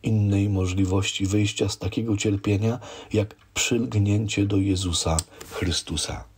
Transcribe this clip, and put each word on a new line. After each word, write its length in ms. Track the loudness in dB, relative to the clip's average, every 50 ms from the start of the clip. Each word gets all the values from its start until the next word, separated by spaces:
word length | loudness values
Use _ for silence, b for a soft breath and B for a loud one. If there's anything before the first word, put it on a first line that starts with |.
| 0
innej 460 | 2 2 2 4 4 4 2 2 2
możliwości 760 | 2 0 0 0 0 0 0 2 2 0 0 0 -2 -2 -2
wyjścia 440 | 0 2 2 2 0 0 0 -2 -2
z 80 | -2
takiego 400 | -4 -6 -4 -2 -2 -2 0 -2
cierpienia, 640 | 0 2 0 0 0 0 0 0 2 2 0 -2 -2 B B B B B B 0
jak 220 | 0 0 0 -6 _ -20 _ _
przylgnięcie 920 | -4 0 0 0 0 0 0 2 2 2 4 2 2 0 0 0 0 0
do 120 | 2 2
Jezusa 600 | 2 2 2 2 0 0 -2 -2 0 0 0 0 -2 -2 B B B B -12
Chrystusa. 720 | -6 -4 -2 -2 -2 -2 -4 -4 -4 -4 -4 -6 -6 -10 -12 -16 -20